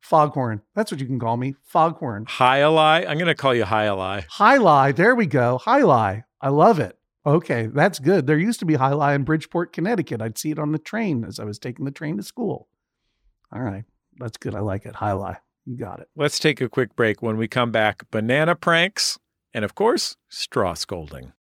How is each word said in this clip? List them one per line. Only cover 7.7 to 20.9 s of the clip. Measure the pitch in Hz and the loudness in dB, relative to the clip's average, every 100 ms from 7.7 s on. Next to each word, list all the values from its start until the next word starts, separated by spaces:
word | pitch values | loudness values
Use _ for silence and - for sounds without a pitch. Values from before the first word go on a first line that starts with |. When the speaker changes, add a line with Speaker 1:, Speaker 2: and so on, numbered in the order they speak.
| 131 175 160 | 0 0 0
Speaker 1:
good. | 139 190 131 | 2 2 2
There | 151 | 0
used | 196 233 | 0 -2
to | 175 | 0
be | 151 | 2
Hyli | 135 143 143 143 | 2 0 0 0
in | |
Bridgeport, | 139 156 - 170 170 | 0 -2 -2 -6 -6
Connecticut. | - 175 233 156 113 | -4 -2 -2 -4 -6
I'd | 110 113 | -8 -6
see | 151 | -8
it | 151 | -4
on | 151 | -4
the | 151 | -4
train | - 214 220 131 | -6 -6 -4 -4
as | 110 98 | -6 -10
I | |
was | 104 104 | -10 -10
taking | 123 120 135 | -10 -10 -12
the | |
train | 139 151 190 | -10 -8 -8
to | |
school. | 202 - 220 143 _ _ _ _ _ _ _ _ _ | -10 -8 -6 -8 _ _ _ _ _ _ _ _ _
All | 104 | -10
right. | 123 98 104 _ _ _ | -8 -8 -14 _ _ _
That's | 120 - | -14 -10
good. | - | -10
I | 101 | -6
like | 104 95 - | -6 -6 -10
it. | |
Hyli. | - 104 95 95 90 _ _ - | -8 -4 -4 -6 -12 _ _ -16
You | 123 | -12
got | 101 90 | -12 -14
it. | - - | -18 -4
Speaker 2:
Let's | 143 - | -4 0
take | 156 147 | -2 0
a | 127 | -2
quick | - 120 - | -2 -2 0
break. | 113 104 | 0 0
When | 117 110 | -4 -2
we | 113 | -2
come | - 120 | -2 0
back, | 110 107 104 - | 2 0 -2 -6
banana | 110 110 135 160 170 | -4 0 0 2 0
pranks | - 165 180 - - - _ _ _ 120 | 2 2 0 -2 -4 -6 _ _ _ -6
and, | 104 | -6
of | |
course, | - 214 240 - - _ | 0 0 0 -4 -10 _
straw | - - - 95 82 | -14 -6 -2 -2 -2
scolding. | - | -8